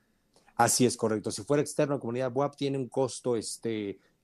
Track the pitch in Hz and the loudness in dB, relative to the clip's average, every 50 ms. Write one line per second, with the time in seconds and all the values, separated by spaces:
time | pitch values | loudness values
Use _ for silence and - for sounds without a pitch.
0 | _ _ _ _ _ _ _ _ _ - _ - 117 113 - - 127 113 - - | _ _ _ _ _ _ _ _ _ -20 _ 4 4 4 6 4 4 4 4 2
1 | 117 107 110 107 - 110 101 - 101 - 143 147 151 147 - - 151 139 143 123 | 0 0 0 0 -2 -4 -8 -8 -2 0 0 0 2 0 0 -2 0 0 0 -4
2 | - 117 120 127 131 127 120 135 143 143 - - 139 135 139 135 127 113 - 135 | -4 -4 -4 -2 -4 -2 0 0 -2 -2 -2 -2 -2 -2 -2 -2 -4 -2 0 0
3 | 135 117 - - - 127 120 107 98 - - - - 117 113 107 104 98 92 - | 0 0 -2 -4 -2 0 0 0 -2 -6 -10 -8 -6 -4 -4 -4 -4 -6 -8 -10
4 | _ _ _ _ | _ _ _ _